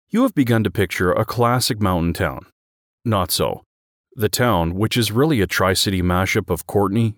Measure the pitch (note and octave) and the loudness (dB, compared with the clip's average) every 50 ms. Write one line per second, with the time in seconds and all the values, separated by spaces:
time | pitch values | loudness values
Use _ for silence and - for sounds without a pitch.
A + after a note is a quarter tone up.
0 | _ - - A3 C4 C4 - D#3+ C3+ A#2 A#2 A2+ G#2+ G2+ - - G2 - - - | _ -4 0 0 0 2 2 2 2 2 2 2 0 0 0 -2 -2 -2 -2 0
1 | F#2 F2+ - - G#2+ - - A2+ A#2+ A#2 B2 B2+ - - B2+ G#2+ G#2 F#2+ F#2 E2+ | 0 2 2 0 0 -2 0 0 0 2 2 0 0 -2 -2 0 0 0 0 0
2 | E2 E2+ D#2+ - G2 D#2 C2 - - _ _ _ _ _ _ _ _ _ _ _ | 0 -2 -2 -2 -4 -4 -4 -8 -14 _ _ _ _ _ _ _ _ _ _ _
3 | - A#2 A2 G2 F2+ - - - D#2+ A1 G1+ - _ _ _ _ _ _ _ _ | -4 -2 0 0 0 -2 -2 -2 -2 -2 -4 -8 _ _ _ _ _ _ _ _
4 | _ _ - - G#2+ G#2 - - B2 B2 G#2+ F2 E2 E2 F2 F#2+ G#2+ A2 - B2+ | _ _ -8 -4 -4 -2 0 0 0 2 2 2 0 0 -2 -2 -2 0 0 0
5 | A2+ G2+ G#2 A#2 C#3+ D#3+ D#3 A2+ F#2 F2 - - F#2+ F#2 F#2+ - - G#2+ G2 F#2 | -2 0 0 0 2 2 2 0 0 0 0 0 0 2 2 0 0 -2 0 0
6 | F2+ F2+ F2+ F2+ F#2+ F#2 - A2 G2+ - F2 D#2+ - - - G#2 G2+ F#2+ G2 A#2 | 0 0 2 0 0 0 0 -2 -2 -2 -4 -6 -4 -2 0 0 0 2 2 0
7 | A#2 A2 G#2+ | 0 0 -2